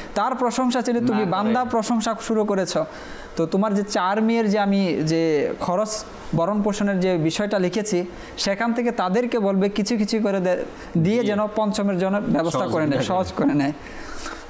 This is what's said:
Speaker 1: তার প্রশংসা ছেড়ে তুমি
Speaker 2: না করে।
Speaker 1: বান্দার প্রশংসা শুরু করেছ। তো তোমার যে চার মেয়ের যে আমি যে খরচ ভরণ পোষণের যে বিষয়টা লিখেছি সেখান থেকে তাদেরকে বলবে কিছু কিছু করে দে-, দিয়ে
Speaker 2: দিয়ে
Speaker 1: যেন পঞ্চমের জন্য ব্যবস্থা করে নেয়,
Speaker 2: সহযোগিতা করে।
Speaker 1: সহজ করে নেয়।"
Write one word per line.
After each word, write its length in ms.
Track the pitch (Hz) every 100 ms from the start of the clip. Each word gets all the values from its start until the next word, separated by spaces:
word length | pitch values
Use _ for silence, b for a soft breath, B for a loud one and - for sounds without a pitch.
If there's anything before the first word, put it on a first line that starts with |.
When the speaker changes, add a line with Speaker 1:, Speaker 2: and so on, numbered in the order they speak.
| B -
Speaker 1:
তার 200 | 220 247
প্রশংসা 460 | 247 220 254 247
ছেড়ে 180 | 247 233
তুমি 120 | 240
Speaker 2:
না 60 | 214
করে। 140 | 202
Speaker 1:
বান্দার 340 | 185 214 233 247
প্রশংসা 500 | 233 214 240 226 220
শুরু 240 | - 220 208
করেছ। 320 | 196 185 165 156 B B B B -
তো 100 | 160
তোমার 300 | 190 220 202
যে 80 |
চার 380 | 202 208 185 208
মেয়ের 280 | 220 233 220
যে 100 | 208
আমি 420 | 202 196 190 - 156
যে 480 | 165 165 151 - -
খরচ 440 | - 180 214 - - - - 156
ভরণ 260 | 170 208
পোষণের 380 | 208 202 202 190
যে 180 | 185 180
বিষয়টা 420 | 160 - 208 208
লিখেছি 460 | 180 202 208 180 175 B B B
সেখান 360 | - 202 233
থেকে 180 | 233 240
তাদেরকে 480 | 233 185 196 247 240
বলবে 300 | 202 196 196
কিছু 280 | 202 202 233
কিছু 220 | 208 220
করে 200 | 214 196
দে-, 40 |
দিয়ে 200 | 185 180 - - B 175
Speaker 2:
দিয়ে 200 | 165 226
Speaker 1:
যেন 240 | 214 202 214 208
পঞ্চমের 440 | 214 196 202 185
জন্য 180 | 190 196
ব্যবস্থা 500 | - 294 330 - -
করে 200 | - 311
নেয়, 140 | 262
Speaker 2:
সহযোগিতা 120 | -
করে। 100 | 185
Speaker 1:
সহজ 80 | 185
করে 220 | - 151
নেয়।" 200 | 294 139 151 B B B B B B B